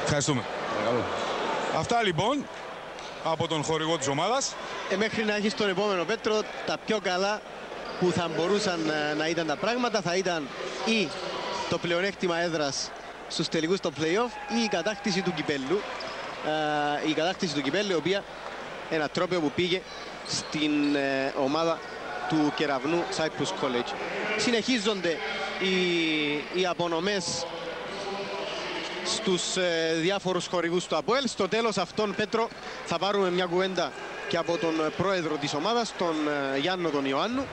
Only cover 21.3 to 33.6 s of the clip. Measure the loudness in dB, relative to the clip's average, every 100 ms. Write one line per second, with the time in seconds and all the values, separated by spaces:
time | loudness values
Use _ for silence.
21.3 | 2 2 4 2 0 -4 -10 -8 -6 0
22.3 | 4 4 2 2 2 2 0 0 0 -2
23.3 | 0 -2 0 0 0 -2 -4 -4 -4 -2
24.3 | 0 2 2 2 2 2 0 0 0 -2
25.3 | -4 -4 -2 2 4 4 2 2 2 2
26.3 | 0 -2 0 0 2 0 2 2 0 -2
27.3 | -4 -6 -6 -8 -8 -8 -6 -6 -6 -6
28.3 | -6 -4 -6 -4 -6 -6 -6 -2 -2 0
29.3 | 0 0 0 2 2 2 2 2 0 0
30.3 | -2 0 0 2 0 2 0 2 2 2
31.3 | 0 0 2 2 0 -2 0 0 0 0
32.3 | 0 0 -4 -10 -10 -4 0 2 4 4
33.3 | 2 2 2